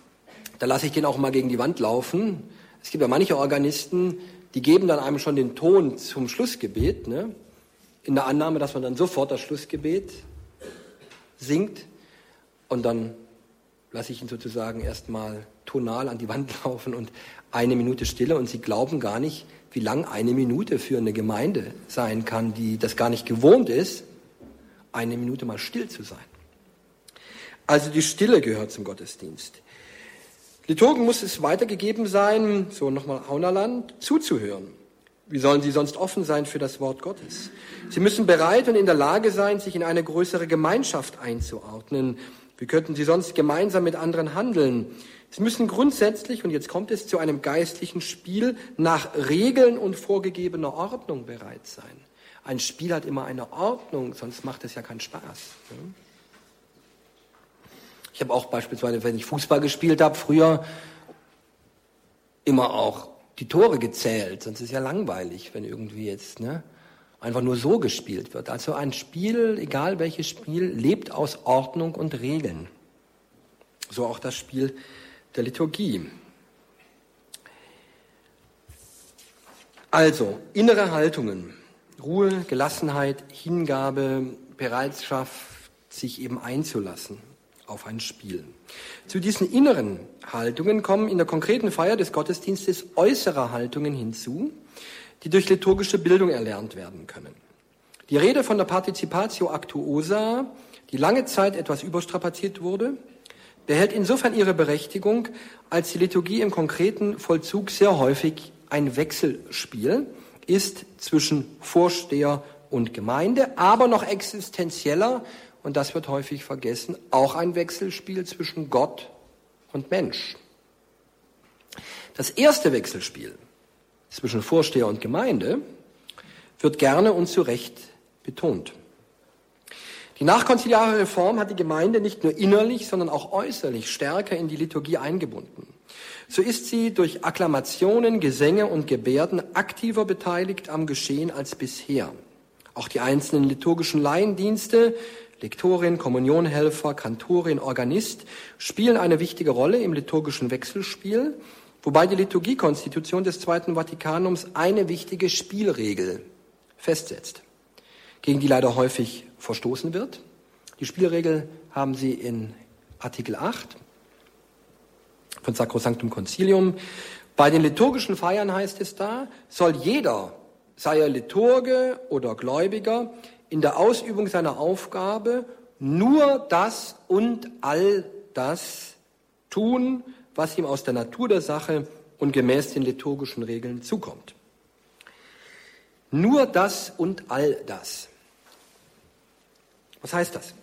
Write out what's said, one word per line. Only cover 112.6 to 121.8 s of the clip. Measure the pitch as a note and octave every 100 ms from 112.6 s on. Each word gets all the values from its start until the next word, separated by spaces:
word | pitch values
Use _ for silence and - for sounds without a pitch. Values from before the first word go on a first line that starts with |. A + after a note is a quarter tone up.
| -
und | C3 A2+
Gemeinde, | - G#2+ C3+ G3 B3+ C4 -
aber | F#3 A3+ B3
noch | G#3+
existenzieller, | G3+ G3 - G#3 - - E3 - D3 D#3+ A3+ B3 - - - _
und | C#3+ C#3+
das | C#3
wird | E3 D3+
häufig | C#3 C#3 C#3+
vergessen, | - C3+ A#2+ A#2 - - -
auch | C3 C3+
ein | D#3 F3
Wechselspiel | E3+ E3+ - F#3+ - - F#3
zwischen | F3 - D#3 E3 C#3
Gott | B2+ D3 - - - _ _ _ _ _
und | C#3 C3+
Mensch. | F#3 B2+ - - - _ _ _ _ _ _ _ _ _ _ _ _ _ -